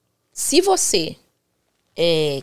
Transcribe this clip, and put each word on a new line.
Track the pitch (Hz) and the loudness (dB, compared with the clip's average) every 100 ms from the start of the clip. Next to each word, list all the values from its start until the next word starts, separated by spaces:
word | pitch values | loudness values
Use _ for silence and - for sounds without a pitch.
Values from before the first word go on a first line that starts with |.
| _ _ _ | _ _ _
Se | - - 285 | -8 0 2
você, | 392 370 - 190 160 - _ _ _ _ _ _ _ | 2 0 0 -2 -4 -10 _ _ _ _ _ _ _
é, | - 170 160 151 139 | -2 0 2 0 -4